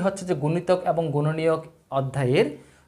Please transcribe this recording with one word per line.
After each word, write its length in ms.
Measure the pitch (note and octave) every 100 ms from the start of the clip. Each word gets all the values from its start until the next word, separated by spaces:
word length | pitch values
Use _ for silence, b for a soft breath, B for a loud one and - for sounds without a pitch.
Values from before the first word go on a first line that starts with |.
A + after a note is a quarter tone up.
হচ্ছে 200 | F#3+ G3 F3+
যে 60 | D#3
গুণিতক 360 | D3 F3 F3 F3+ F3+
এবং 120 | E3 D#3+ C#3+
গুণনীয়ক 460 | D3+ D#3+ D#3+ D#3+ - _ - C3+
অধ্যায়ের 480 | C3+ C3+ B2 D3 C4+ - B B